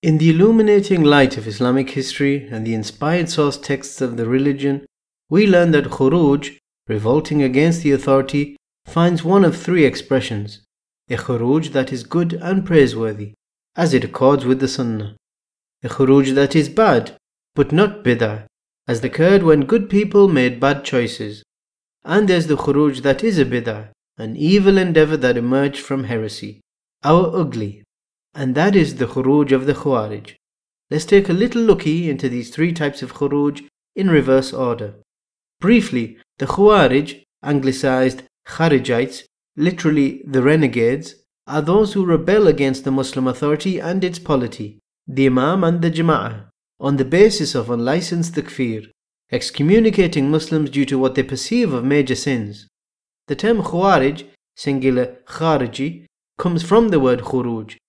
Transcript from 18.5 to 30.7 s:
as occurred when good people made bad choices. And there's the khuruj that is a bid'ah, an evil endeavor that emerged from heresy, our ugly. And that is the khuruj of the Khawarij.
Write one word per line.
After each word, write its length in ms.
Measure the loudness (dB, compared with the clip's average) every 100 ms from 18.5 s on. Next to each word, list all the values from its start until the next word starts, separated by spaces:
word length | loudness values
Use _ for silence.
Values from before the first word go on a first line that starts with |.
| _ _ _ -6
as 160 | -4
occurred 400 | -4 0 4 4
when 240 | 4 2 2
good 200 | 0 0
people 400 | -2 2 4 4
made 320 | 4 0 0
bad 240 | 0 0
choices. 600 | -2 -4 -4 -6 -12 -14 _ _ _ _ _ _
And 240 | -2 0 2
there's 200 | 2 0
the 100 | -2
khuruj 460 | 0 2 2 0
that 200 | -2 0
is 140 | 0 0
a 80 | 0
bid'ah, 440 | -2 -4 -10 -12 _ _ _
an 180 | -12 -4
evil 440 | 2 4 4 4
endeavor 380 | 4 4 2 2
that 200 | 0 0
emerged 420 | 0 0 0 -4
from 260 | -8 -8 -4
heresy, 540 | -6 -6 -10 -16 -18 _ _ _ _
our 320 | 2 2 2 -2
ugly. 480 | -4 -4 -8 -10 _ _ _ _ _
And 220 | -8 -4 0
that 220 | 2 4
is 180 | 2 -2
the 120 | -4
khuruj 440 | -2 2 2 2
of 140 | 0 0
the 80 |
Khawarij. 640 | -4 0 -2 -2 -10 -14 -20 _ _ _